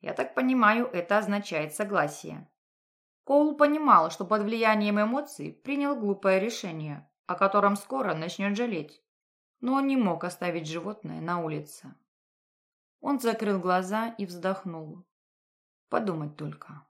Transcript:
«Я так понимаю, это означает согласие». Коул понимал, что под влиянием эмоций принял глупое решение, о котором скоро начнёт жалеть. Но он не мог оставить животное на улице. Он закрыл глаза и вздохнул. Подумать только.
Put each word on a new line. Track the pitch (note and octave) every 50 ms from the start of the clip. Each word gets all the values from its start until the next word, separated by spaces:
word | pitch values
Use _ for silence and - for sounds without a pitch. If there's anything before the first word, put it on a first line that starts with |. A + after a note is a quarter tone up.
«Я | - - G3
так | - G#3 - -
понимаю, | - C4 B3+ C4 B3+ A#3 G#3 G#3+ A#3 A#3+ B3
это | - F3+ E3+ - G3+ G#3
означает | G#3+ F#3 G3+ G#3 G3+ - - D#3 D3+ D#3 D3+
согласие». | - G#3 G3+ G3+ F3+ D3 D3 D3 - - D#3+ D3+ D3 - _ _ _ _ _ _ _ _ _ _ _ _ _ _ _ _ -
Коул | C#4 C#4+ D4+ D4+ D4
понимал, | - D4 D4 D4 D#4 D#4 C#4+ A3 F3+ D#3+ E3
что | E3+ - G3+
под | F3 G#3 G#3+
влиянием | G#3 G3+ A3+ A3+ A3+ A3 G#3+ G#3 G#3 G#3 G#3 G#3
эмоций | G#3+ A3 A#3 C#4 D4 - - - C#3+ D#3 D#3+
принял | _ _ A#3+ C#4 C#4 C#4+ C#4+ C#4+
глупое | A#3+ A3 G3+ G3 G3 - G3 F#3+ F#3+
решение, | F#3+ A3+ A#3 - - F#3+ E3 D#3+ D#3 D3+ D3 D3 - _ _ _ _ _
о | F3+
котором | E3+ G3 G3 G3 G#3 G3+ G3+ G3+
скоро | G3+ - - C4 C4+ B3+ G3+ E3
начнёт | D#3 D#3+ F3 F3+ - G3 G3+ G#3 G3+
жалеть. | A#3+ A#3+ G#3+ E3 D3 - - _ _ _ _ _ _ _ _ _ _ _ _ _
Но | - B3 C4
он | C#4 C#4
не | C#4 C4+ C4
мог | A#3 F#3+ E3 D#3+ E3+
оставить | F3 F3 - - F3 E3 E3+ D#3+
животное | D3+ D#3+ E3+ E3 G3 G#3+ - - D3+ D#3+ D#3+
на | D#3+ E3 F3 F3
улице. | E3 D#3+ D#3 D3+ D3+ D3 - - - C3+ - _ _ _ _ _ _ _ _ _ _ _ _ _ _ _ _ _ _ _ _ _
Он | - C#4 C#4+ C4+
закрыл | - A#3 A3 A3+ A3 G#3 G3+ F#3+
глаза | E3+ F#3 F3+ F3+ F#3 F#3 G3+ A3 A3+ A3+ A#3 -
и | G3+
вздохнул. | F3+ F3 F3 E3+ F#3+ F#3+ F#3+ - F#3 E3 D#3+ D#3+ D#3 D#3+ F3+ F3+ _ _ _ _ _ _ _ _ _ _ _ _ _ _ _ _ _
Подумать | - - A3+ G3+ F3 D#3+ D3+ D3 D3 -
только. | D3+ D3+ D3+ - - - D#3 D3 - _